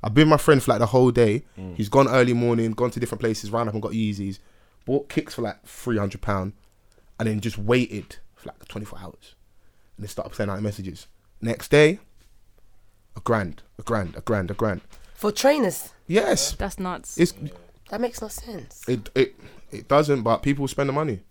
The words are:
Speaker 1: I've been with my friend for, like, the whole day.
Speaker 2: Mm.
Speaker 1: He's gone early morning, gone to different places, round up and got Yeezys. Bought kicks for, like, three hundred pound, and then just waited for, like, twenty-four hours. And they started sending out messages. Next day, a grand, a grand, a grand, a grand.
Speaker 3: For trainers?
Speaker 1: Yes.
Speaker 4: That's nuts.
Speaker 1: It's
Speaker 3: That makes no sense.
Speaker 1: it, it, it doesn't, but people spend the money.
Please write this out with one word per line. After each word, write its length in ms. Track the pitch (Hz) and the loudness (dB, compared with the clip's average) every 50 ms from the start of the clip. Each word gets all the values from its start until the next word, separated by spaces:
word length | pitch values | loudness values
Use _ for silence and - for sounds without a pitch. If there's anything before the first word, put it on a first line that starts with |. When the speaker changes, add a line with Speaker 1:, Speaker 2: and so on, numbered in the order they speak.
| - | -4
Speaker 1:
I've 120 | 117 107 | 2 6
been 120 | 131 156 156 | 6 8 8
with 20 | |
my 60 | 156 | 6
friend 260 | 143 - - 147 135 - | 6 8 6 6 6 6
for, 80 | - | 2
like, 80 | 120 104 | 2 2
the 80 | 120 | 2
whole 240 | 107 120 127 127 127 | 4 4 6 6 6
day. 320 | 120 123 120 107 104 127 - _ _ - | 6 6 4 4 4 0 -4 _ _ -16
Speaker 2:
Mm. 160 | 95 92 87 | -14 -12 -6
Speaker 1:
He's 140 | - 107 101 | -6 -4 2
gone 180 | - 139 139 127 | 4 4 4 6
early 260 | 123 131 123 123 120 | 4 4 4 4 2
morning, 360 | 120 120 120 117 113 113 113 110 | 2 2 2 2 2 0 -2 0
gone 200 | 107 123 123 - | -2 -2 -2 -2
to 80 | 117 | -4
different 200 | 120 117 - 101 | -6 -6 -6 -2
places, 300 | 123 113 110 - - 104 | -2 -2 -2 -2 -6 -4
round 180 | 110 113 117 110 | -2 -2 -2 -2
up 60 | 104 | -4
and 80 | 110 98 | -4 -6
got 100 | - - | -4 -2
Yeezys. 460 | 113 110 107 104 98 101 98 95 - - _ _ _ _ _ _ _ _ | -2 -2 -2 -2 -4 -6 -6 -8 -10 -14 _ _ _ _ _ _ _ _
Bought 240 | - 131 143 143 - | -2 -2 -2 -2 -2
kicks 260 | - 160 160 - - | -4 -4 -4 -4 -8
for, 80 | - 120 | -6 -6
like, 220 | 104 98 _ _ | -6 -6 _ _
three 300 | - - - - 127 120 | -20 -20 -10 -4 -2 -2
hundred 240 | 107 101 98 - - | 0 -2 -2 -6 -6
pound, 320 | - - 101 98 92 98 101 _ _ _ _ _ _ _ _ _ _ _ - - | -4 -4 -2 -2 -2 -6 -8 _ _ _ _ _ _ _ _ _ _ _ -8 -4
and 80 | 117 113 | -2 -2
then 120 | 107 107 | -2 -2
just 180 | 104 117 - - | -4 -6 -6 -4
waited 580 | 98 104 123 127 123 - 104 104 - - - - - - _ | 0 2 2 2 2 0 -4 -10 -12 -12 -16 -18 -18 -20 _
for, 140 | _ - - | _ -20 -20
like, 180 | - _ - _ | -20 _ -20 _
twenty-four 300 | - 107 107 - - 95 | -12 -12 -12 -12 -14 -14
hours. 340 | 98 85 - - _ - _ _ _ _ _ - _ - _ _ _ _ _ | -14 -16 -18 -20 _ -20 _ _ _ _ _ -20 _ -20 _ _ _ _ _
And 80 | - 104 | -16 -14
they 40 | 101 | -12
started 280 | - - - - - | -10 -10 -10 -10 -6
sending 180 | - 110 101 98 | -6 -4 -4 -4
out 80 | 98 104 | -4 -4
messages. 460 | 107 98 - 95 95 - - - - - _ _ _ _ - | -6 -6 -6 -10 -12 -12 -14 -18 -20 -20 _ _ _ _ -8
Next 280 | - 117 117 - - - | -6 -6 -6 -6 -2 4
day, 300 | - 147 151 151 170 214 - _ _ - _ _ - - - _ _ _ - - - - _ - _ _ _ _ - | 6 8 8 6 6 0 -8 _ _ -20 _ _ -20 -20 -20 _ _ _ -20 -20 -20 -20 _ -20 _ _ _ _ -18
a 40 | - | -10
grand, 420 | - - 117 110 98 85 71 - - _ _ - | 0 0 0 2 0 -4 -8 -12 -18 _ _ -14
a 40 | - | -6
grand, 320 | - 113 107 95 82 - | -2 -2 -2 -2 -4 -8
a 60 | - | -10
grand, 320 | - - 110 104 92 85 101 | -2 -2 0 0 0 -4 -4
a 20 | |
grand. 280 | - 113 107 95 85 - - - - - - - | -2 0 -2 -2 -4 -8 -14 -20 -20 -20 -20 -14
Speaker 3:
For 180 | - - 208 208 | -4 -4 -4 -2
trainers? 560 | - - 269 294 302 247 185 165 - - - - _ _ | 2 4 4 4 4 2 -2 -2 -6 -12 -14 -18 _ _
Speaker 1:
Yes. 460 | - 160 208 - 370 - - - - - | 0 0 2 2 2 0 0 0 -4 -4
Speaker 4:
That's 260 | - 196 196 - - | -6 -6 -8 -6 -6
nuts. 400 | 190 185 180 - - - - - | -6 -6 -6 -8 -12 -14 2 2
Speaker 1:
It's 140 | 170 180 - - - 147 - - - - _ _ - - | 2 2 2 -6 -14 -14 -14 -16 -20 -20 _ _ -16 -12
Speaker 3:
That 100 | - 214 | -8 -6
makes 200 | 240 240 240 - 226 | -6 -6 -6 -8 -12
no 60 | 214 | -12
sense. 560 | - - - 240 220 175 131 - - - - - | -12 -14 -14 -12 -14 -14 -14 -16 -20 -14 -6 -4
Speaker 1:
it, 200 | 123 117 101 - _ | -4 -4 -4 -4 _
it, 180 | 135 135 - - _ - - - - - - | 0 0 0 0 _ -20 -20 -20 -20 -20 -16
it 180 | - 110 - - | -16 -16 -4 2
doesn't, 340 | 139 147 151 143 143 131 107 | 2 2 4 2 0 0 2
but 140 | 113 113 - | 0 0 2
people 300 | - 139 143 139 139 131 | 2 -2 -2 0 -2 -6
spend 200 | - - 143 139 | -4 -4 -2 -2
the 40 | 135 | -2
money. 280 | 143 160 151 - 90 - _ | -2 -2 -2 -6 -8 -10 _